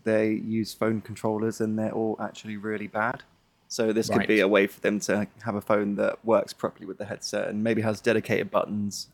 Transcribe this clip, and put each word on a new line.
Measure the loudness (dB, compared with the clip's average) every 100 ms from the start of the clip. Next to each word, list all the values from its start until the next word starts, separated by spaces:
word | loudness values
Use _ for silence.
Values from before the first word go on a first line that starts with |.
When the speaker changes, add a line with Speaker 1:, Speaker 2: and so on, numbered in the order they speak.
Speaker 1:
they | 0 2 2
use | 0 -2 -2 -4
phone | -2 0 0
controllers | -4 -4 -2 0 -2 -2
and | -2 -2
they're | -2
all | -2 -2 -2
actually | -8 -10 -12 -10
really | -6 -6 -4
bad. | -2 -2 -4 -12 _ _ _ -8
So | -2 0
this | 2 2
could | 2 4
be | 4
Speaker 2:
Right. |
Speaker 1:
a | 6
way | 6 4
for | 0
them | -2 0
to | 0 0 -2 -6
have | -6 -4
a |
phone | 0 2 2 0
that | -2 0
works | 2 2 2
properly | -4 -6 -6 -12
with | -10
the | -10
headset | -10 -6 -4 -4
and | -2
maybe | 0 0
has | 0 0
dedicated | 2 2 2 0 2
buttons | 0 0 -2 -4 -6 -12